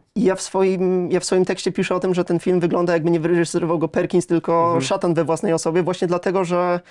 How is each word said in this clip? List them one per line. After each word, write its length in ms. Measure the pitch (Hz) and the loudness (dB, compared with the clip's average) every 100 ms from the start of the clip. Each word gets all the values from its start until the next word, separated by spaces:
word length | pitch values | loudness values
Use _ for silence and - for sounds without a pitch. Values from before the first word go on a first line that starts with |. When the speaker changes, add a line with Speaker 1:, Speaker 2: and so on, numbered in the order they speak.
| _ 208 | _ -2
Speaker 1:
i 80 | |
ja 120 | 185 185 | 0 0
w 60 | |
swoim, 720 | - 190 190 185 185 185 175 | -4 0 0 2 0 0 0
ja 80 | 180 | -2
w 40 | - | 0
swoim 200 | 185 185 | 0 2
tekście 260 | 185 190 | 0 -4
piszę 240 | - 180 180 | -2 -2 0
o 40 | |
tym, 140 | 190 | 0
że 120 | 180 175 | 0 0
ten 140 | 170 | 0
film 200 | - 180 | 2 0
wygląda, 340 | 170 175 175 | 2 0 0
jakby 180 | 170 165 | 2 2
nie 80 | 170 | 0
wyreżyserował 600 | 165 175 165 175 160 170 | 2 0 0 -2 -2 -2
go 80 | 160 | -2
Perkins, 400 | - 175 180 - | -2 0 0 0
tylko 360 | 165 - 170 | -2 2 2
Speaker 2:
Mhm. 180 | 170 170 | 2 0
Speaker 1:
szatan 320 | 135 196 190 | 0 -2 0
we 100 | 160 | 0
własnej 300 | 156 160 202 | 0 0 0
osobie, 300 | 165 165 165 | -2 0 0
właśnie 240 | 170 180 175 | 0 -2 -2
dlatego, 360 | 175 190 185 170 | -2 0 -2 0
że, 340 | 175 180 175 - | 0 0 -2 -6